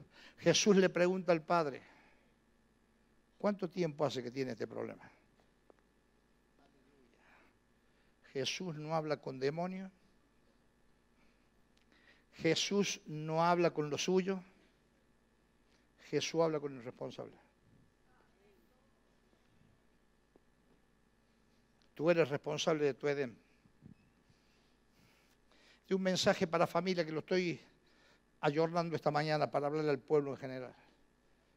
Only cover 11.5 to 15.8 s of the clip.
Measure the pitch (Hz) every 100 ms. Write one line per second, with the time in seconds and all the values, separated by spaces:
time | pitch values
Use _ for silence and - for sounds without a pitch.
11.5 | _ _ _ _ _ - - _ - 160
12.5 | 156 - 202 190 - - 151 156 160 170
13.5 | 175 170 165 151 - - 185 185 190 -
14.5 | - _ _ _ _ _ _ _ _ _
15.5 | _ _ _